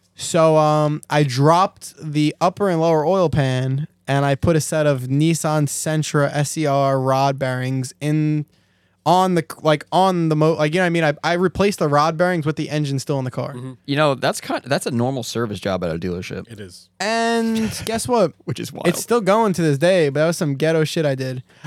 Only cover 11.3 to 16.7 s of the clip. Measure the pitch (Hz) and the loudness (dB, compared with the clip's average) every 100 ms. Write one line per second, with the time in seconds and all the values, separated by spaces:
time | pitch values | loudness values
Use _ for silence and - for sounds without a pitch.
11.3 | 175 180 - 202 202 156 143 156 160 180 | 0 0 2 0 0 2 2 2 2 0
12.3 | 175 147 156 156 151 143 135 - 139 127 | 0 -2 -4 -4 -4 -2 -4 -4 -4 -4
13.3 | - 131 123 127 127 - 139 156 123 131 | -6 -8 -10 -14 -14 -4 0 0 0 -2
14.3 | 208 - 294 - 139 - 120 123 135 107 | -4 -6 -8 -2 -4 -2 -2 -2 -4 -6
15.3 | 113 117 98 101 92 87 82 92 87 - | -4 -4 -4 -4 -2 -4 -4 -4 -6 -8
16.3 | - - 107 95 | -12 -14 -16 -18